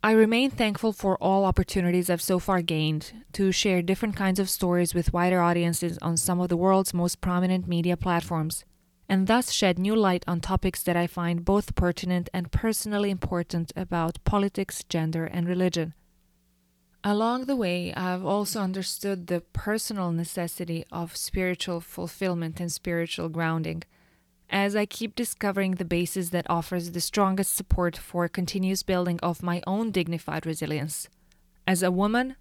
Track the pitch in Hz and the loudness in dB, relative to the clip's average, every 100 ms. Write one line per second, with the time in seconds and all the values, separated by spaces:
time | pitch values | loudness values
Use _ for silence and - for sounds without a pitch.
0 | 214 220 220 226 269 - 220 202 220 202 | 6 6 6 6 2 2 0 2 -2 0
1 | 196 190 180 190 196 180 185 202 175 180 | 0 2 2 4 4 2 2 2 2 2
2 | 175 175 - 185 190 185 170 156 156 156 | 2 0 2 0 2 0 2 0 0 -2
3 | - - - - 190 185 208 180 175 190 | -6 -18 -14 0 0 2 2 2 2 0
4 | 220 196 190 185 190 - 180 175 175 175 | -2 0 0 2 0 0 2 2 2 2
5 | 170 175 180 180 175 175 170 165 170 170 | 0 2 2 4 4 2 0 0 -4 -4
6 | - 170 - 180 180 170 185 190 185 175 | -2 -2 0 0 2 2 4 4 4 0
7 | 175 - 185 180 185 185 180 170 175 175 | -2 0 0 2 2 0 0 0 0 0
8 | 180 170 170 165 156 - - _ _ _ | 0 0 0 -2 -2 -6 -12 _ _ _
9 | - 190 190 233 247 - 196 175 190 226 | -2 0 4 2 2 2 2 2 2 4
10 | 196 180 - 170 - 190 190 - - 175 | 4 2 0 -4 0 0 0 -2 0 2
11 | 175 - 170 170 170 196 - - 180 175 | 0 -2 -2 0 2 2 0 0 0 0
12 | 180 180 175 185 170 - 226 214 214 208 | -2 -2 -2 -6 -2 0 0 -2 -2 -2
13 | 202 190 - 175 170 170 165 - 185 170 | 0 -2 -4 -4 -2 -4 -4 -6 -4 -2
14 | 165 - - 208 202 - 196 - - 170 | -2 0 0 2 0 -2 -6 -6 -4 -2
15 | 160 165 160 180 175 180 185 170 165 - | 0 -2 -4 -2 -2 2 2 0 -6 -8
16 | _ _ _ _ _ _ _ _ _ _ | _ _ _ _ _ _ _ _ _ _
17 | 208 208 226 247 262 269 190 180 175 - | 0 2 2 0 0 0 0 0 -4 -4
18 | 185 180 190 202 202 - 185 190 180 - | -2 -2 0 0 0 -2 -2 -2 -6 -4
19 | 202 190 170 175 - - - 214 - 208 | -4 -4 -2 -4 -2 -6 -2 -2 -2 -2
20 | 180 165 165 - 170 - 170 165 - - | -2 -2 -2 -4 -6 -6 -6 -6 -6 -8
21 | 170 - - 196 185 180 - 170 165 - | -8 -8 -4 -2 0 -2 -4 -6 -8 -10
22 | 175 - 190 175 165 160 175 - - 170 | -10 -4 -2 -2 -4 -6 -6 -6 -2 -2
23 | 170 - 165 160 165 165 160 165 - _ | -2 -4 -4 -2 0 0 -2 -6 -10 _
24 | _ _ _ _ _ 196 196 208 208 - | _ _ _ _ _ 0 2 2 -2 -4
25 | 226 - 240 - 208 196 190 185 175 175 | -6 -4 -4 -2 -2 0 0 0 0 0
26 | 175 190 170 175 - 170 160 180 170 170 | 0 -2 -2 -2 0 -2 0 -4 -4 -4
27 | - - 190 190 196 - 190 - 175 - | -2 2 2 2 0 -2 2 2 2 0
28 | - 180 170 - 175 196 185 190 - 180 | -6 -2 0 0 -2 0 0 -2 0 0
29 | 175 170 170 165 175 175 - 196 226 196 | 2 0 -2 -2 -2 -2 -2 -2 0 0
30 | 165 165 - 156 160 156 151 151 151 - | -2 -4 -4 -6 -4 -4 -2 -2 -4 -8
31 | - _ _ _ _ _ - 180 185 180 | -10 _ _ _ _ _ 0 2 2 2
32 | 208 233 262 262 | 2 2 0 -6